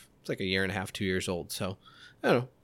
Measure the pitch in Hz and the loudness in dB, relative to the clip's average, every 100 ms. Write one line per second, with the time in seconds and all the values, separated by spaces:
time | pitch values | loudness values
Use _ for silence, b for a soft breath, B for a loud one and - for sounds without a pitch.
0 | - _ - 131 95 95 95 98 98 - | -20 _ -8 -4 0 2 2 0 -4 -2
1 | 98 92 98 87 80 - 95 95 B B | 0 0 0 -4 -4 -4 -4 -6 B B
2 | B B - 131 127 _ | B B 4 4 2 _